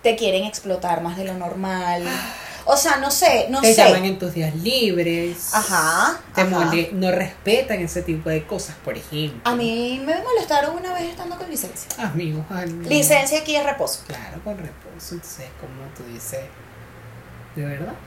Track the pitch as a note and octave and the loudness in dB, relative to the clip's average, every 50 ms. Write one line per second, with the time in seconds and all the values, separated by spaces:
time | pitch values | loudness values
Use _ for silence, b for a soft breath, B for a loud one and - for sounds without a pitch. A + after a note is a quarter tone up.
0 | - A#3 A3+ A3+ A#3 G3 F#3+ F#3+ G3 G#3+ - - - G3 F#3 F#3 F#3 F3+ E3+ E3 | 4 4 2 4 2 2 2 2 0 -2 -6 -8 -4 -4 -4 -2 0 0 0 0
1 | E3 E3+ F3 F#3+ F#3+ F#3+ F#3 F#3 F3+ F3 F#3 F#3+ F#3+ F#3+ F#3 F#3 F3+ F3 F3 F3 | -2 -4 -6 -6 -6 -6 -6 -6 -6 -6 -6 -4 -4 -4 -2 -2 0 0 -2 0
2 | F3 F3 F3 F3+ B A#3 B B B B B B B - C#4 C#4+ - E4 C#4+ C4+ | -2 -4 -4 -4 B -8 B B B B B B B 4 4 6 6 4 2 2
3 | C4+ C#4+ C#4+ - F#4 D#4+ C4 A3+ - A3 C4 C#4 C4+ A3+ A3+ A3 G3 F#3 F#3+ F#3 | 2 0 2 6 6 6 6 6 4 2 0 6 8 8 10 10 10 8 8 4
4 | F#3+ F#3+ F#3+ F#3+ F#3 F3 D#3 E3 D#3+ D#3 D3 D#3+ F3 A3+ C4 B3+ A#3 G3+ F3 E3+ | 4 0 -2 -2 -4 -4 -2 -2 -2 -2 -2 -2 -2 0 2 4 4 4 2 2
5 | E3+ E3+ E3 E3+ E3+ F3 F3 - - - - G#3+ G#3 G3+ F#3+ E3+ D#3 D#3+ E3 F3+ | 2 2 0 0 0 -2 -4 -6 -6 0 0 0 2 2 2 2 4 4 4 4
6 | G#3+ C#4+ F4 - - - - F#3+ F#3 F#3 F#3 F3 E3+ D#3+ D#3+ E3+ E3 - G#3 F#3 | 4 4 2 -2 -10 -4 0 2 2 4 4 2 2 4 2 2 0 0 0 0
7 | F#3 F#3 F3+ F3+ F#3 - - - - G3 A3 C4 C4 B3+ G#3+ F#3 F3 D#3+ - F3+ | 2 2 2 2 0 -4 -6 -4 2 4 4 4 4 0 -2 -2 -2 -4 -4 -4
8 | F3+ F3 D#3+ D#3 - D#3+ D#3+ D#3 D3+ - G3+ F3+ - - D3+ - - C#3 A#2+ A#2 | -2 -2 -4 -2 0 0 0 0 -2 -4 -6 -6 -6 -8 -12 -10 -8 -8 -8 -8
9 | - - D3+ D3+ D#3 D3 C3 A#2 - A#3+ B3 A#3+ A#3 A3+ A3+ A#3 A#3+ B3 B3+ C4 | -8 -6 -4 -4 -4 -4 -6 -2 0 0 0 2 0 0 0 -2 -2 -2 -4 -4
10 | C4+ D4 E4 F#4 A4+ B4+ B4 A4 - - D4+ C#4+ C#4+ D#4 E4 F4 F#4 F#4 F4+ F4 | -2 -2 -2 -2 0 2 2 2 2 4 2 4 4 2 -2 -4 -4 -4 -4 -4
11 | E4+ E4+ E4+ - F4 F4 F4+ F4 F#4+ F4 D4+ - - F3+ - - - - - - | -4 -6 -6 -8 -10 -10 -8 -10 -8 -8 -6 -6 -8 -8 -10 -14 -10 -10 -8 -6
12 | A#3 G3 C#3 D#3+ F3 D#3 D3+ D#3 D#3 - G3 F3+ F3+ E3+ E3 E3+ E3+ - D4 D4 | -4 -4 -2 -2 -2 -2 -4 -4 -6 -6 -6 -6 -6 -6 -6 -8 -2 0 2 2
13 | C#4 - D4+ C#4 C4+ C4+ D4+ D#4 D4+ D4+ D4+ C#4+ C#4+ C#4+ C#4 C#4 D3+ - - - | 4 6 4 4 4 2 -2 -2 -2 0 0 0 0 0 -2 -2 -2 -4 -4 -8
14 | - - D3 - - - E3 E3 - G#3+ G#3 F#3 E3 C#3+ - - - - - - | -10 -14 -14 -12 -12 -12 -14 -10 -10 -10 -10 -8 -10 -14 -14 -16 -20 -18 -18 -16
15 | - - F3 E3+ - - - - C3 B2+ - - - C3 C3 C3+ C3+ C#3 - - | -12 -12 -12 -12 -10 -12 -14 -14 -14 -16 -16 -16 -16 -14 -14 -14 -14 -16 -16 -16
16 | B2+ A#2+ A#2 A2+ - - C3+ C3+ C3+ - - - - - - - - - - - | -14 -14 -14 -12 -10 -8 -8 -8 -10 -12 -16 -20 -20 -20 -20 -20 -20 -20 -20 -18
17 | - - - - - - - - - - - D3+ C#3+ C#3+ C#3+ C#3 E3+ A3 F4 - | -18 -18 -18 -18 -18 -18 -18 -18 -18 -12 -8 -8 -6 -6 -6 -8 -8 -10 -10 -12
18 | - | -16